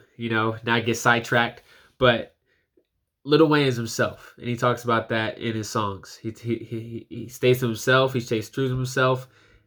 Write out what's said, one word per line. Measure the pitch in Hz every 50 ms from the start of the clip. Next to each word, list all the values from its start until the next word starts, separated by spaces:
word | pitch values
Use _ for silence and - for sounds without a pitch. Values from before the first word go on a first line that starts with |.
| - _ _ -
you | 117 113
know, | 113 110 110 113 110 113 -
not | 120 117 120 117
get | 117 113 -
sidetracked. | - 123 120 117 117 - 131 120 117 120 - - - _ - - _ _ _ _
But | 127 123 117 110 - - _ _ _ _ _ _ _ _ _ _ _ _ _ _ _ _ _ _ _
Lil | 139 147 147 160 151
Wayne | 151 147 143 135
is | 123 117
himself, | 117 110 - - 117 101 - - - - - -
and | -
he | 120 120 113
talks | 127 123 120 - -
about | 120 117 113 113 -
that | 120 113 110 107 - -
in | - 117 107
his | 110 107 -
songs. | - 117 107 101 98 95 - - - -
He, | - 113
he, | 113 - - 117 113 113
he, | 113 - 117 113 113 117 113 113 - -
he | - 117 117 -
stays | - - - 123 127 131
himself, | 131 117 110 107 - 131 131 131 131 131
he | 127 123
stays | 113 - 120 110 107 -
true | - 139 135 127
to | 127
himself, | 127 127 127 - 139 131 131 131 127 131 - _ _ _ _ _ _ _